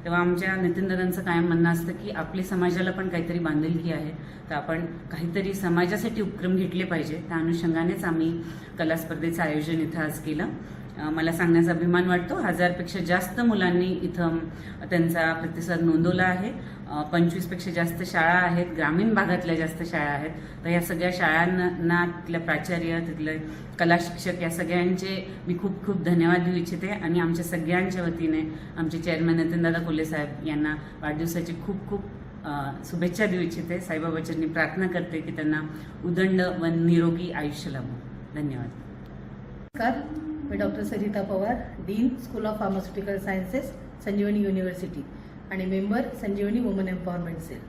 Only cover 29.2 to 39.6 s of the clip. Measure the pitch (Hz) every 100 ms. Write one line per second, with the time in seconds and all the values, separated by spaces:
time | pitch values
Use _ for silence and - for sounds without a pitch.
29.2 | 165 165 165 170 165 165 165 156 160 160
30.2 | 147 135 143 147 151 151 - - 151 151
31.2 | 165 175 165 170 - 196 - 202 - -
32.2 | - - 160 143 139 135 - 170 175 175
33.2 | 214 180 170 160 151 180 180 160 165 160
34.2 | 160 160 160 165 156 180 185 175 165 160
35.2 | 160 165 151 156 156 - - - 175 175
36.2 | 190 185 180 - 165 165 165 170 170 170
37.2 | 175 - 147 147 - 135 131 123 - -
38.2 | - 151 147 127 117 - - - - -
39.2 | - - - -